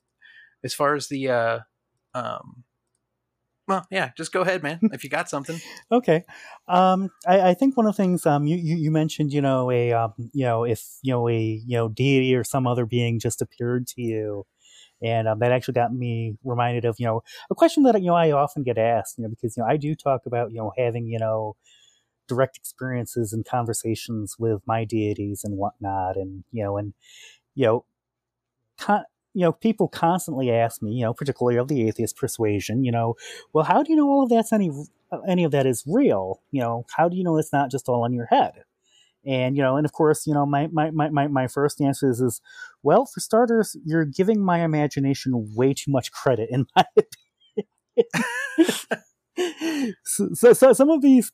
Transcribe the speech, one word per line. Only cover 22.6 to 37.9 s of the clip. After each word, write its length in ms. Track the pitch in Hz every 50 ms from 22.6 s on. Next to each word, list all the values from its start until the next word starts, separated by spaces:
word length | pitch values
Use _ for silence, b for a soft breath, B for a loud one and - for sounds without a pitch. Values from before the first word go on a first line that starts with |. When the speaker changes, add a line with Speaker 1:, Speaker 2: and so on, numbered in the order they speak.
| - - - _ 127 131 127 123 117 - - 120 117 101
Speaker 2:
and 120 | 107 113 107
conversations 920 | - - 123 120 113 110 - - 113 113 - - - 117 107 104 101 - -
with 220 | 113 113 110 101 -
my 180 | - 113 113 113
deities 580 | 104 117 110 107 104 104 107 101 101 101 - -
and 120 | 104 101
whatnot. 600 | 95 98 101 - _ 101 98 95 95 92 92 95
And, 280 | 95 95 95 95 95 - _
you 100 | - 117
know, 140 | 104 101 101
and, 180 | 101 104 101 - B B B B B B B B B B _ _
you 120 | 139 127
know, 180 | 110 113 123 - _ _ _ _ _ _ _ _ _ _ _ _ _ _ _ _ _ _ -
con-, 260 | - - 208 208 - - _ _ _ _ _
you 80 | 196
know, 100 | 180 165
people 340 | 156 - - 226 214 - 190
constantly 640 | 151 - - - 165 180 185 - - 143 131 131 123
ask 300 | 117 117 117 113 - -
me, 120 | 113 104
you 100 | 113 127 120
know, 80 | 110
particularly 460 | 117 - - 139 123 - 123 123 120 120
of 100 | 123 139
the 180 | 151 131 113
atheist 300 | 110 107 - 117 104 -
persuasion, 640 | - - 120 - - 113 107 104 101 - - 110 127 135
you 60 | 123
know, 260 | 117 117 117 117 117 B B B B B B B
"Well, 120 | - 156 151
how 180 | 156 180 240
do 80 | 294 302
you 40 | 320
know 120 | 311 285 277
all 140 | 277 277
of 80 | 269 240
that's 200 | 240 226 220 -
any, 200 | 226 214 196 170 139 139 151 - _ _ _ _ - 135 - 196
any 160 | 180 180 170
of 60 | 151
that 140 | 139 143 135
is 180 | 131 123 - -
real? 540 | 135 180 254 285 208 117 98 95 95 95 - _ _
You 100 | - 135
know, 240 | 120 117 117 120 120 - -
how 140 | - 160 175
do 60 | 180 185
you 40 |
know 140 | 185 175 160
it's 160 | 156 147 -
not 180 | - 139 143 127
just 160 | 135 127 -
all 200 | -